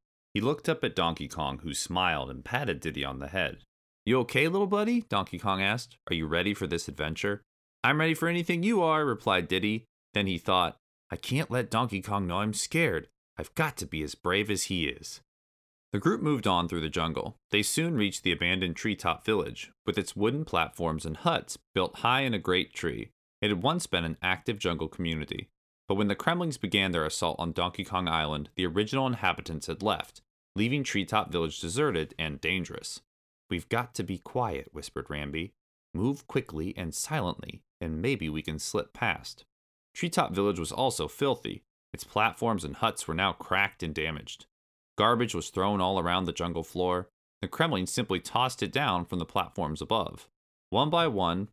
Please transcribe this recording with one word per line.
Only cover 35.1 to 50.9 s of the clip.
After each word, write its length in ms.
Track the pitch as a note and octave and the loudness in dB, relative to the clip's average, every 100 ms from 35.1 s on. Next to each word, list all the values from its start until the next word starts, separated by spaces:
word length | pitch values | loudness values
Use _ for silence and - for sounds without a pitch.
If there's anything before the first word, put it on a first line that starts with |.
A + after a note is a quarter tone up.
| D2 D2 D#2 F#2+ - _ _ _ | -4 -2 -2 -4 -8 _ _ _
"Move 320 | F2+ A#2+ C#3+ - | -2 0 0 -2
quickly 500 | C3+ - D#2+ F2 - | -2 -2 -4 -4 -4
and 180 | E2+ | -6
silently, 680 | - - D#3 F2+ - - - _ _ | -6 -4 -2 -2 -4 -8 -14 _ _
and 220 | E2 D#2 | -6 -2
maybe 260 | A#2+ B2+ D#2 | 0 0 -2
we 140 | D#2 | -2
can 160 | D#2 D#2 | -4 -6
slip 340 | - G#2+ - | -2 -2 -4
past." 540 | - A2+ D#2 - - - _ _ _ _ | -2 -2 -2 -6 -16 -20 _ _ _ _
Treetop 380 | - E3+ F3+ - | -6 -2 0 2
Village 260 | F2+ G2+ F2 | 2 2 2
was 140 | D#2 | -2
also 360 | - C3 - D#2 | 0 0 0 -4
filthy. 540 | - C#3 A#2 - - - _ _ | 0 0 0 -4 -10 -14 _ _
Its 100 | - | -14
platforms 600 | - G#2 A2 - A#2 G2+ | -4 0 0 2 0 0
and 120 | D#2 - | -4 -2
huts 320 | A2+ - - | -2 -2 -4
were 60 | |
now 180 | E2 F#2+ | 0 0
cracked 500 | - - F#2 G2+ - | 0 0 2 2 0
and 120 | E2+ | -6
damaged. 500 | D#2 D#2+ D2+ - - - _ _ _ _ - | -2 -4 -4 -10 -14 -18 _ _ _ _ 2
Garbage 360 | A2 A#2+ A#2 | 4 4 2
was 160 | F2 - | -2 -2
thrown 280 | F#2+ G2 G2+ | 0 2 4
all 200 | F#2 F#2+ | 2 2
around 260 | E2+ F#2 | 2 2
the 80 | F2 | 0
jungle 320 | - F2 E2 | -2 -2 -4
floor. 460 | E2 F2+ F2+ F2+ F#2 _ _ _ | -4 0 2 2 -2 _ _ _
The 60 | G2 | -4
Kremlings 420 | - E3 G#2+ F2+ | 0 2 2 0
simply 280 | - G#2+ F2+ | -2 0 -2
tossed 440 | - A2+ B2+ - | 0 0 0 0
it 100 | G2+ | -2
down 320 | C3+ C#3 F2+ | 0 2 2
from 140 | E2+ F2+ | 0 -4
the 80 | D#2+ | -2
platforms 560 | G2+ E2+ - D2+ D#2 | -2 -2 -2 -4 -4
above. 440 | D#2 A2 E2 - - _ _ _ _ | 0 0 0 -6 -16 _ _ _ _
One 180 | G#2+ | 2
by 180 | D3+ | 4